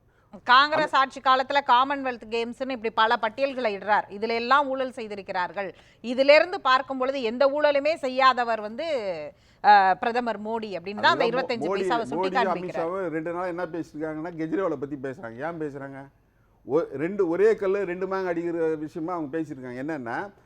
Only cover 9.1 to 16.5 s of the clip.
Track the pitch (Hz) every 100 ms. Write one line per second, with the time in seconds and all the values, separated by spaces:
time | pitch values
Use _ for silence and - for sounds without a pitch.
9.1 | 160 147 - _ _ 202 208 190 180 233
10.1 | 233 240 202 214 226 220 175 180 208 -
11.1 | - 233 254 - 240 160 190 185 226 123
12.1 | 156 190 196 202 175 180 160 165 190 175
13.1 | 160 165 170 185 170 175 170 151 151 156
14.1 | 156 170 165 160 196 190 135 139 143 135
15.1 | 120 113 113 156 170 151 139 139 135 139
16.1 | _ _ _ _